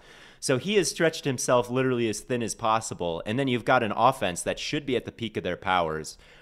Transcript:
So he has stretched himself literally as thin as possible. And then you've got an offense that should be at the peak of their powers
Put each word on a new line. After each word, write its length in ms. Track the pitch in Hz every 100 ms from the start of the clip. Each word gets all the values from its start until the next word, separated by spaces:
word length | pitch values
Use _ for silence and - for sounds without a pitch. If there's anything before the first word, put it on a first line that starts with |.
| - - - -
So 180 | - 127
he 180 | 160 214
has 140 | 151
stretched 360 | - 165 160 147
himself 440 | 123 - 123 117
literally 400 | 123 131 123 117
as 100 | 101
thin 240 | - 123
as 100 | 110
possible. 680 | - 113 110 - 104 87 82 -
And 140 | 117
then 80 | 135
you've 180 | 123 104
got 160 | 127
an 120 | 113 104
offense 460 | 120 131 98 85
that 160 | - 90
should 260 | - 151 139
be 100 | 117
at 80 | -
the 60 |
peak 260 | - 113 107
of 60 |
their 120 | 92 87
powers 640 | 98 92 82 78 76 - - -